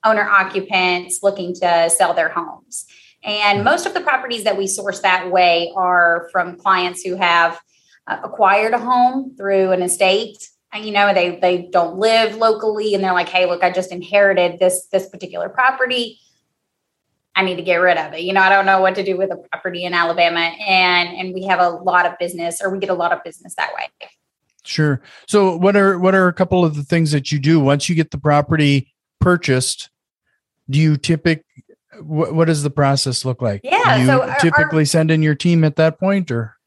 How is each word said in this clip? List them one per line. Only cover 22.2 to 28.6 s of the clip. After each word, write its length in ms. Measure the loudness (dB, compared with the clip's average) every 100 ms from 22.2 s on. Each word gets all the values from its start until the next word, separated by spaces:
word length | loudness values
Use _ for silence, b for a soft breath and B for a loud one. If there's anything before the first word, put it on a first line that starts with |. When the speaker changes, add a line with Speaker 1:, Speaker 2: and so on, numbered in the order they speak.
| -8 -6 -8 -6
Speaker 1:
or 80 | -6
we 80 | -6
get 100 | -4
a 60 |
lot 180 | -2 -2
of 100 | -4
business 320 | -8 -20 -18 -8
that 180 | -8 -8
way. 320 | -12 _ -20 _ _ _ _ _
Speaker 2:
Sure. 380 | -12 -2 0 0 B B B
So 320 | 2 2 2
what 180 | 2 4
are, 220 | 2 2
what 160 | 2
are 120 | 4 2
a 60 |
couple 320 | 2 0 2
of 100 | 2
the 100 | 0
things 280 | -2 0 2
that 180 | 0 -2
you 80 | -2
do 220 | 2 4
once 300 | 4 2 0
you 40 |
get 160 | -2 -2
the 60 | -2
property 800 | 0 2 2 2